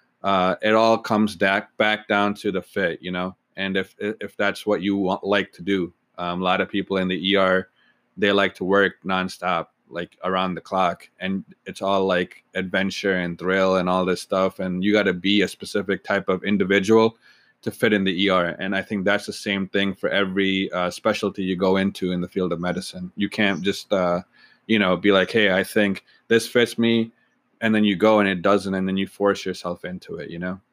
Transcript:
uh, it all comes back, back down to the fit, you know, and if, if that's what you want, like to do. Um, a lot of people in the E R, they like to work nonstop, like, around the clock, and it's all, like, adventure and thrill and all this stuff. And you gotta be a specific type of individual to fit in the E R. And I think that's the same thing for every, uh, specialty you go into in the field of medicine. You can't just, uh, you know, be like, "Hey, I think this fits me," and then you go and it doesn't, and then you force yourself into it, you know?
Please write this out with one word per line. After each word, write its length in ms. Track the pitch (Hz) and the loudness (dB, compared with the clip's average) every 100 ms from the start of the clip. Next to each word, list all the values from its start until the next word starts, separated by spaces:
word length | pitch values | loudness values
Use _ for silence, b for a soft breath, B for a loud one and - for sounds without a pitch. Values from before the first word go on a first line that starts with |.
| b _ | b _
uh, 320 | 98 95 92 87 | 0 2 2 0
it 120 | 107 | 2
all 240 | 110 113 113 | 4 4 2
comes 380 | - 107 107 87 | 0 0 0 0
back, 400 | 98 98 - - | 0 0 -2 -2
back 300 | 107 107 - | 0 0 0
down 260 | 101 104 101 | 0 0 -2
to 160 | 104 | -4
the 100 | 92 | -4
fit, 380 | - 98 87 80 | -6 -2 -2 -4
you 100 | 90 | -6
know, 240 | 90 92 - _ - | -6 -6 -8 _ -8
and 180 | 98 95 | -4 -2
if, 200 | 95 - | -4 -6
if 380 | 104 - 98 - | -8 -6 -10 -2
that's 280 | 101 98 104 | -2 -2 -2
what 160 | 92 | -2
you 140 | 101 98 | 0 0
want, 260 | 92 95 | 0 -2
like 280 | 98 101 92 | 0 0 -2
to 80 | - | -6
do. 320 | 87 98 85 _ _ - | -2 -2 -2 _ _ -8
Um, 240 | 87 87 | -6 -2
a 20 | |
lot 180 | 92 92 | 0 0
of 80 | 92 | 0
people 280 | 101 90 95 | -4 -2 -2
in 100 | 92 | -2
the 240 | 90 95 | -2 0
E 40 | 98 | 2
R, 340 | 95 92 - _ _ _ _ - | 4 2 -2 _ _ _ _ -2
they 140 | 101 | 2
like 220 | 101 95 - | 2 2 -2
to 80 | |
work 320 | 92 98 95 - | 0 4 2 0
nonstop, 640 | 92 92 92 - 90 85 80 _ _ | -4 -2 -4 -6 -4 -2 -4 _ _
like, 280 | 85 - _ | -10 -10 _
around 300 | 90 92 92 82 | -4 -2 -2 -6
the 60 | |
clock, 480 | - 95 90 90 - - | -4 0 0 -2 -12 -10
and 240 | 92 98 - - - | -6 -6 -8 -18 -16
it's 160 | - | -6
all, 240 | 98 98 95 | -2 0 2
like, 380 | 90 90 - _ | 0 -2 -8 _
adventure 600 | 95 92 95 98 - 101 92 | -8 -2 -2 -2 -2 -2 0
and 220 | 87 85 | -2 -4
thrill 380 | 92 95 95 92 | 0 2 2 2
and 120 | 90 | 2
all 160 | 92 92 | 0 0
this 160 | 90 | -2
stuff. 380 | - 95 95 - | -2 0 0 -2
And 240 | 92 90 | -6 -2
you 100 | 101 | 2
gotta 200 | 104 98 | 2 2
be 280 | 90 95 104 | 0 2 2
a 60 | 92 | 2
specific 560 | - - 104 95 95 | -4 -6 -4 -2 -4
type 260 | - 101 95 | -2 -2 -2
of 140 | 92 | -2
individual 760 | 98 101 92 101 98 110 113 - b b b b | 0 0 2 2 4 4 4 0 b b b b
to 80 | 110 | -10
fit 220 | - 113 | 0 2
in 100 | 104 | 2
the 200 | 95 90 98 | 2 0 2
E 40 | |
R. 260 | 92 85 - | 2 0 -4
And 160 | 95 95 | -4 -4
I 60 | |
think 240 | - 104 95 | -4 -2 0
that's 200 | 104 - | 0 -2
the 60 | |
same 340 | - 107 98 92 | -8 -4 -4 -2
thing 260 | 98 98 | -2 -2
for 160 | 95 - | -2 -2
every, 640 | 98 95 95 95 95 95 | 0 0 0 0 0 -2
uh, 180 | 90 90 | -2 -4
specialty 540 | - 110 104 101 101 | -2 -2 0 -2 -4
you 120 | 92 90 | -4 0
go 220 | 95 95 | 2 2
into 340 | 98 - 92 | 0 -2 -4
in 100 | 90 | -4
the 60 | 87 | -4
field 240 | 98 90 | -4 -4
of 60 | 85 | -2
medicine. 520 | 90 90 - 92 90 - | -4 -6 -8 -12 -12 -4
You 140 | 98 | -4
can't 320 | - 101 92 | 0 0 0
just, 300 | 95 - - | -2 -4 -2
uh, 280 | 98 90 87 - b b b - | 0 0 -2 -4 b b b -2
you 120 | 110 | 2
know, 160 | 92 87 | 2 2
be 140 | 101 | 4
like, 180 | 95 90 | 4 4
"Hey, 200 | 113 101 | 2 2
I 120 | 92 | 2
think 400 | 92 110 101 95 b b b | 0 2 0 -2 b b b
this 200 | 113 - | 2 2
fits 300 | 123 113 - | 2 2 2
me," 340 | 117 117 113 _ _ _ _ - | 2 2 0 _ _ _ _ -4
and 120 | 113 107 | 0 2
then 80 | |
you 120 | 104 90 | 2 4
go 240 | 107 107 | 4 6
and 80 | 98 | 4
it 120 | 92 | 2
doesn't, 320 | 98 98 95 | 2 2 0
and 140 | 95 95 | -2 -2
then 100 | 95 | -2
you 100 | 95 | -4
force 380 | - 101 95 92 | -2 0 0 -4
yourself 380 | 90 90 87 - | -8 -8 -8 -10
into 300 | 92 - 82 | -12 -12 -14
it, 120 | 73 | -12
you 100 | 85 | -8
know? 200 | 90 98 _ | -8 -10 _